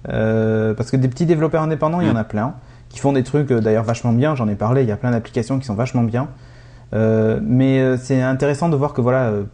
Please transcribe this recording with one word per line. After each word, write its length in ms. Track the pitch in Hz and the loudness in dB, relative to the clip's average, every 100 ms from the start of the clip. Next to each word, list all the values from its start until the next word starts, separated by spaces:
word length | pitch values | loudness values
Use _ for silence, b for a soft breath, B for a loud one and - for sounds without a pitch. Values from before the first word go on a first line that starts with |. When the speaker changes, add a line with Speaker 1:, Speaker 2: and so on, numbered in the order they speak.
| - | -6
Speaker 1:
Euh, 640 | 117 110 110 110 110 110 | -2 0 2 2 2 0
parce 180 | 107 117 | -2 -2
que 40 | 135 | 0
des 120 | 131 | 0
petits 180 | 123 170 | 0 0
développeurs 360 | 165 160 160 | 2 2 0
indépendants, 380 | 156 160 156 170 | -2 0 -2 0
il 60 | 107 | 0
y 40 | |
en 60 | 113 | 0
a 60 | |
Speaker 2:
Mm. 60 | 107 | -2
Speaker 1:
plein, 260 | 107 117 - B B B | -2 -4 -6 B B B
qui 120 | - | -4
font 120 | 139 | 0
des 100 | 139 | 0
trucs, 280 | - 147 135 | 0 0 0
euh, 100 | 120 | 2
d'ailleurs 240 | 110 107 | 2 2
vachement 280 | 110 117 120 | 0 -2 0
bien, 220 | 117 147 | 2 2
j'en 140 | 143 110 | 0 -2
ai 60 | |
parlé, 260 | 101 107 135 | -2 0 2
il 60 | 123 | 0
y 40 | |
a 40 | 101 | 0
plein 140 | 123 | -2
d'applications 480 | 120 - - 113 135 | -2 -2 -6 -4 -4
qui 80 | 131 | -4
sont 80 | |
vachement 300 | 101 127 127 | -4 -2 0
bien. 240 | 117 117 147 - B B B B B | 0 -2 -6 -10 B B B B B
Euh, 440 | 110 110 110 110 113 | 0 2 2 2 0
mais, 380 | 110 123 131 135 | 0 2 4 2
euh, 180 | 131 127 | 2 0
c'est 240 | 127 131 | 0 0
intéressant 480 | 127 131 143 143 170 | 0 0 0 0 0
de 60 | 147 | 0
voir 180 | 143 | -2
que, 80 | 143 | -2
voilà, 220 | 120 131 | 0 2
euh, 180 | 123 104 101 | 0 -2 -4